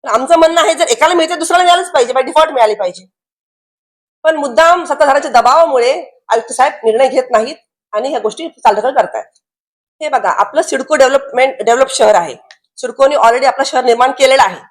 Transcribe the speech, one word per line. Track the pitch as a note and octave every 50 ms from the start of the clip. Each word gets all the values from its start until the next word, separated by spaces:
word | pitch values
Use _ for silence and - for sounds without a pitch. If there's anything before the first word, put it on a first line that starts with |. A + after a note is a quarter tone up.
पण | - B3+
आमचं | G#3 A#3+ C4 D#4+ E4+ E4
म्हणणं | E4 D#4+ E4 E4+
आहे, | D#4 D#4+ E4
जर | C4+ E4
एकाला | - A#3+ - D4+ E4 F4+
मिळते | F4 D#4+ D#4+ F4
दुसऱ्याला | D#4+ E4 - F4+ F4+ F4+
मिळालंच | F4 F4 F4+ F#4 F4+
पाहिजे, | - D4 A#3+ A#3
by | B3 C4
default | B3+ E4+ - D#4 D#4+ D#4+
मिळाली | D4+ B3+ A3+ G#3+ G#3+
पाहिजे. | G#3 G3 F3+ F3 - - _ _ _ _ _ _ _ _ _ _ _ _ _ _ _ _ _ _ _ _ _ _ _
पण | - D#4 D#4+
मुद्दाम | D4+ C#4+ C4+ A#3 D#4 D#4+ E4 F4 F4+ E4
सत्ताधाऱ्यांच्या | - C#4+ - D#4 C#4 C4+ C#4+ C#4+ D4 A3+ A#3+
दबावामुळे | A3+ B3 C#4 D#4+ E4 E4 C4+ B3 A#3 B3+ D4 F4 D#4+ - - - _ -
आयुक्त | A3 A#3 A#3 -
साहेब | - - C4 D4 D4 - -
निर्णय | A3+ G#3+ A#3 C4+ B3+
घेत | C4 C4 B3+ -
नाहीत | A#3+ G#3+ A3 C4+ C#4+ _ _ _ _ _ _ _
आणि | - G#3+ B3 C#4
ह्या | D#4 A#3+
गोष्टी | G3+ G#3+ G#3 - E4 E4
चालढकल | _ _ - A#3 G3+ G#3 G#3 B3+ C#4
करतायत. | C4+ G#3+ - - - - _ _ _ _ _ _ _ _ _ _ _ _ _ _ _
हे | D4+ D4+
बघा, | C#4+ A#3+ - F#3
आपलं | - - G#3 - - D4+
सिडको | E4+ - - - C4 - D#4
डेव्हलपमेंट, | C4+ C4+ B3+ C#4 C4+ C4+ - - B3 C4 C4+ C4 -
डेव्हलप | G#3+ A3+ A#3 B3+ C4+ C4+
शहर | - - A3+ G#3+ G#3
आहे, | F3+ E3+ D3+ A#2+ - _ _ - _ _ _ _
सिडकोने | - - A#3+ A#3 - C4+ C#4 D4
already | - G#3 A#3 A#3 C4 C4
आपलं | C4 C4+ - C4+
शहर | - - B3+ B3
निर्माण | B3 A#3 A#3 B3 C4
केलेलं | C4 - C4+ C4 C4+ C4+
आहे | A#3 F#3+ F3+ - - _